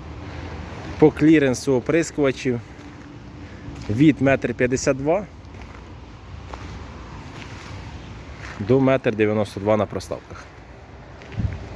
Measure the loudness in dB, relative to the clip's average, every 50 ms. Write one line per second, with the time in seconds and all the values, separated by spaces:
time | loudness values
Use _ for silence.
0 | -12 -12 -12 -12 -12 -12 -10 -10 -10 -10 -10 -10 -10 -10 -12 -10 -10 -4 4 6
1 | 6 6 6 6 6 8 8 8 6 4 2 2 0 2 2 2 2 2 2 2
2 | 2 0 0 2 2 2 2 0 0 -2 -2 -2 -4 -10 -16 -16 -16 -16 -16 -16
3 | -18 -16 -16 -16 -16 -16 -16 -16 -16 -16 -16 -14 -12 -12 -12 -10 -6 -2 4 6
4 | 8 6 6 6 6 4 4 4 2 0 0 2 2 2 2 2 2 2 2 2
5 | 2 0 0 0 0 -6 -14 -18 -18 -16 -16 -16 -16 -16 -16 -16 -16 -16 -16 -16
6 | -16 -18 -18 -18 -16 -16 -16 -14 -14 -12 -12 -12 -12 -12 -12 -12 -12 -12 -14 -14
7 | -14 -14 -14 -14 -14 -14 -14 -14 -14 -12 -14 -14 -14 -12 -12 -12 -12 -12 -12 -12
8 | -12 -12 -14 -14 -14 -14 -14 -12 -12 -10 -8 -4 2 4 6 6 6 6 4 4
9 | 2 2 2 4 4 4 4 2 0 0 -2 -2 2 4 4 4 4 0 -2 -6
10 | -6 -6 -8 -10 -10 -14 -16 -16 -16 -18 -18 -20 -20 -18 -20 -20 -20 -20 -20 -20
11 | -18 -18 -18 -18 -16 -12 -8 -4 -4 -4 -4 -6 -10 -12 -12